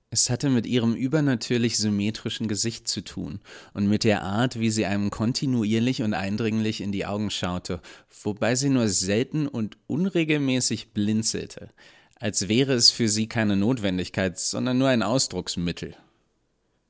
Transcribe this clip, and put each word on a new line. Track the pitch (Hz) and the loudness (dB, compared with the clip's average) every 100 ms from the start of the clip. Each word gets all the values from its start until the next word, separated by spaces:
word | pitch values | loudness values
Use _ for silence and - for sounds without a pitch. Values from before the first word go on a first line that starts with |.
| - | -6
Es | 107 - | 0 0
hatte | 123 143 | 2 2
mit | 123 - | 2 2
ihrem | 123 117 | 2 2
übernatürlich | 113 127 156 143 123 - 123 117 110 | 0 0 2 2 0 0 2 2 2
symmetrischen | 107 101 104 107 113 - 110 | 0 2 0 -2 -6 -4 -4
Gesicht | 104 117 - - | -2 -2 -4 -6
zu | - | -6
tun | - - 87 - - - - | -6 -8 -8 -10 -14 -20 -12
und | - 101 | -2 2
mit | 104 | 4
der | 117 104 | 4 2
Art, | 92 101 127 117 | 0 0 -2 0
wie | 113 | -2
sie | 110 92 | 0 0
einem | 101 101 | 0 -2
kontinuierlich | - 113 131 139 120 104 110 120 131 | -2 -2 -2 0 0 2 2 0 0
und | 107 | -2
eindringlich | 87 98 107 113 110 107 110 | -2 -2 -2 0 0 0 -2
in | 98 | -4
die | 98 | -4
Augen | 90 104 104 | -4 -2 -4
schaute, | - 92 90 - 87 - - _ - | -2 -2 -2 -4 -8 -8 -20 _ -10
wobei | 104 98 107 | -6 -2 0
sie | 123 139 | 2 2
nur | 131 113 | 2 2
selten | 90 92 104 131 156 143 | 2 2 0 0 -2 -4
und | 120 104 - - | -4 -6 -8 -6
unregelmäßig | - 190 175 156 151 135 127 - 110 - | -2 0 0 0 2 2 0 0 -2 -6
blinzelte, | 107 104 107 110 85 - - - _ - - _ | -2 0 2 0 -2 -6 -12 -18 _ -20 -20 _
als | - 107 - 95 | -10 -4 -2 2
wäre | 113 135 | 4 4
es | 127 110 | 4 4
für | - 113 | 4 2
sie | 104 110 | 2 0
keine | 120 107 98 | 0 2 4
Notwendigkeit, | 104 127 101 90 87 - 95 85 | 2 2 0 0 -2 0 -2 0
sondern | - 110 123 127 | -4 -2 0 2
nur | 135 | 2
ein | 123 | 2
Ausdrucksmittel. | 98 131 - 92 87 - 87 80 78 - _ _ _ _ _ _ _ _ _ | 2 0 0 -2 -4 -2 -2 -4 -8 -14 _ _ _ _ _ _ _ _ _